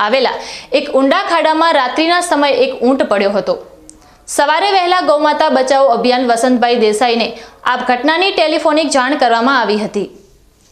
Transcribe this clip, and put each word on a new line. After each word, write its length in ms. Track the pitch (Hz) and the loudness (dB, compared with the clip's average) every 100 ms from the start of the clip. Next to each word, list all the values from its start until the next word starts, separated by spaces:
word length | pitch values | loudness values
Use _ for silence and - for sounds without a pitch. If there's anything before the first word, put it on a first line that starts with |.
| 208 | 0
આવેલા 280 | 262 427 - - - - | 0 0 -4 -10 -16 -4
એક 200 | 277 285 262 | -2 0 0
ઊંડા 260 | 269 233 392 | 2 0 0
ખાડામાં 440 | 330 311 311 330 | 0 0 2 2
રાત્રિના 460 | 302 254 269 330 349 | 2 0 0 0 0
સમયે 380 | 349 294 285 - 262 | 0 0 2 2 -2
એક 180 | - | 0
ઊંટ 180 | 240 269 | 0 0
પડ્યો 280 | 302 202 202 | 0 0 0
હતો. 240 | 202 180 175 - - - - - - - | -2 -2 -6 -10 -20 -20 -20 -20 -20 -8
સવારે 420 | - 285 320 392 | -2 0 0 0
વહેલા 280 | 392 349 359 | 0 2 0
ગૌમાતા 460 | 302 294 302 294 311 | 2 2 2 0 2
બચાવો 380 | 262 262 269 269 | 0 2 2 2
અભિયાન 400 | 226 240 247 254 | 2 0 0 0
વસંતભાઈ 480 | 233 254 247 240 240 | 0 2 2 2 2
દેસાઈને 520 | 214 208 247 233 214 - - - | 0 0 0 0 -4 -8 -20 -8
આ 120 | - 247 | -4 -2
ઘટનાની 540 | 247 247 277 330 381 | -2 0 0 0 0
ટેલિફોનિક 580 | 381 311 320 320 302 311 | 0 0 0 0 0 0
જાણ 280 | 277 254 294 | 0 0 0
કરવામાં 400 | 247 226 240 269 | 2 2 2 0
આવી 160 | 208 208 | 0 -2
હતી. 280 | 214 202 190 - - _ _ _ _ | -4 -6 -8 -12 -20 _ _ _ _